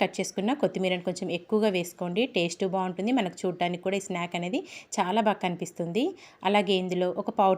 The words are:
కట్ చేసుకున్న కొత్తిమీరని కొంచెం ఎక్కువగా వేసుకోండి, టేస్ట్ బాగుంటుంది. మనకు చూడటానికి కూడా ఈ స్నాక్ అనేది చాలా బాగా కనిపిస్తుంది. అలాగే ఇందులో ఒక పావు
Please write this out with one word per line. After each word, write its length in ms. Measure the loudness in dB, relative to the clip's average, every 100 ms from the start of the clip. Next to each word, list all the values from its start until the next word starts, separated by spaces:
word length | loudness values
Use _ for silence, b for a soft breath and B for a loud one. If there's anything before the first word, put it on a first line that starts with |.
కట్ 120 | 0 0
చేసుకున్న 320 | -4 -2 -2 0
కొత్తిమీరని 440 | 0 2 0 0 -2
కొంచెం 200 | -4 -4 -4
ఎక్కువగా 320 | 0 2 2 2
వేసుకోండి, 460 | -2 -6 -4 0 0 0
టేస్ట్ 260 | 0 0 -2
బాగుంటుంది. 380 | 0 -2 -2 0 0
మనకు 180 | 0 -2
చూడటానికి 420 | -4 0 -2 -2 -2
కూడా 120 | -2
ఈ 40 | -4
స్నాక్ 300 | -6 -4 -4
అనేది 220 | -2 -4 -6 B B -2
చాలా 260 | 0 2 2
బాగా 120 | 2
కనిపిస్తుంది. 600 | -2 -4 -6 -6 -2 0 -2 -4 B B 2
అలాగే 260 | 2 4 2
ఇందులో 260 | 2 0 0 0
ఒక 100 | -2 4
పావు 160 | 4